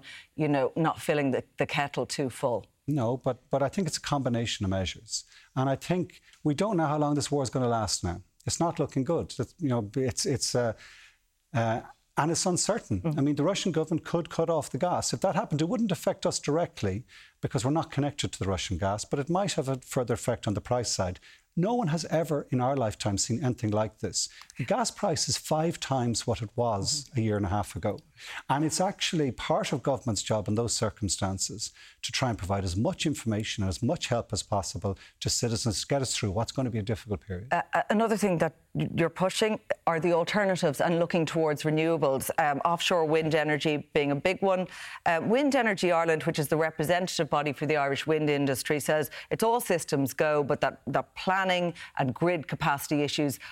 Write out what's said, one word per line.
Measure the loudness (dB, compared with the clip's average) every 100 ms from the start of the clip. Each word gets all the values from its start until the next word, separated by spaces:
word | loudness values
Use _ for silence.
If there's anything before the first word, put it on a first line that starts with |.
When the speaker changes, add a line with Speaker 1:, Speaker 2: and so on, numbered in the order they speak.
| -6 -20 -12 -2
Speaker 1:
you | 2
know, | 4 2 2
not | 0 0
filling | 0 2 2
the, | 0 -2 -4
the | -2
kettle | 0 -2 -2 -4
too | -2 -4
full. | -2 -2 -2 -6 _ -4
Speaker 2:
No, | 0 0 0
but, | -2 -4 -2
but | 0
I | 0
think | 0 -2
it's | -2
a | -2
combination | 0 0 0 -2 -2 0
of |
measures. | 0 -2 -6 -10 -10 -10 -20 -10 -2
And | 0
I |
think | 0 0 -2 -2 -8 _ -4
we | -2
don't | 0 2 2
know | 2
how | 2
long | 2 2
this | 0
war | 0
is | 0
gonna | 0 2 2
last | 0 -2
now. | -2 -4 -10 _ -6
It's | -2
not | 0 0
looking | -2 -2
good. | 0 0 -2 -6
It's, | -8 -4
you | -2
know, | 0 -2 -2
it's, | -2 -2
it's, | -2 -2 0
uh, | 0 0 -2 -10 -20 -20 _ _ _ _
uh, | 0 0 0 -6 -20 _ 0
and | 0
it's | 2 0
uncertain. | 0 0 0 0 -2
Speaker 1:
Mm. | 0 2
Speaker 2:
I |
mean, | 2 2
the |
Russian | 2 2 0
government | 0 0 -2
could | -2 -4 -2
cut | -2 0
off | 0 -2
the | -2
gas. | 0 0 -2
If | 0
that | 0 0
happened, | 0 0
it | 0
wouldn't | 0 0
affect | 0 -2 -2 -2
us | -2
directly | 0 0 0 -2 -2 -2 -6 -20 -20 _
because | -4 0
we're | 0
not | 0 -2
connected | -2 -2 -2 -6
to | -4
the | -2
Russian | -2 -2 -2
gas, | 0 -2
but | -2 -4
it | 0
might | 0 0
have | -2 -2
a | -4
further | -4 -2 0
effect | -2 -2 -2 -2
on |
the | -4
price | -2 -2 -2
side. | -2 -2 -4 -14 -20 _ -2
No | 0
one | 2 0
has | 0 0
ever | 0 0 -2 0
in | 0
our | 2 2
lifetime | 0 -2 -2 0
seen | 0 0
anything | 0 0 0
like | 0 0 -4
this. | -6 -4 -6 -8 -14 -6
The |
gas | -2 0 0
price | -2 0 0 0
is | -2
five | 0 0 0 -2
times | -2 0 0 0 -2
what | -2
it | -4 -2
was | 0 0 -2 -4 -4
Speaker 1:
Mm-hmm. | -2
Speaker 2:
a |
year | 2 2
and | 2
a |
half | 0 -2 -4
ago. | -4 -4 -8 -20 -14 -10 -2
And | 0
it's | 0 0
actually | -2 0 -2 0 0
part | -2 0 0 0
of | -2
government's | 0 -2 0 -2
job | 0 0 0
in | 0
those | 0
circumstances | 0 -2 -2 -2 -2 -2 -2 -4 -6 -10 -12 -20 -12
to | -6
try | -2 -2
and | -2
provide | -2 -2
as | -2 0
much | 0 0 -2
information | -2 -2 -2 -2 -2
and | -2
as | 0
much | -2 -2 -2
help | -2 -2
as | -6
possible | -2 -2 -2 -4 -6 -6 -10 -8
to | -4
citizens | -2 0 0 -2 -2
to | -2
get | -2
us | -2 -2
through | -2
what's | -2 -4
gonna | -4 -4
be | -4
a |
difficult | -4 -6 -4 -8
period. | -6 -8 -2
Speaker 1:
Uh, | -2 0
uh, | -2 2
another | 2 2 2
thing | 2 2
that | 0 -2 _
y-, | -4 -2 0
you're | 0
pushing | 2 0 2 0 0 -4 -2 0
are | 2
the | 2
alternatives | 2 2 2 2 2 2 2
and | 2 2
looking | 2 2
towards | 0 2 2 2
renewables, | 0 2 2 2 2 0 -2 0
um, | 0 2
offshore | 2 2 2 2
wind | 4 2 4 2
energy | 2 2 2 0 0
being | 0 2
a | 2
big | 0 2
one. | 2 2 0 -8 -14 -4 0
Uh, | 2
Wind | 4 4 4
Energy | 4 4 2 4
Ireland, | 4 4 2
which | 2 0
is | 2
the | 2
representative | 2 0 2 2 2 -2 0
body | 2 0
for | -2 0
the | 2
Irish | 2 0 0
wind | 2 4
industry, | 2 2 0 0 0
says | 2 0 0 -6 -6
it's | 0
all | 2 2
systems | 2 0 0 0 0
go, | 2 2 2
but | 2 2
that, | 0 -2 -4
that | -4 -4
planning | -6 0 0 2 2 0 -4 -8 -2
and | -2
grid | 0 2 0 -2
capacity | -2 0 0 0 0
issues | 0 0 -2 -2 -10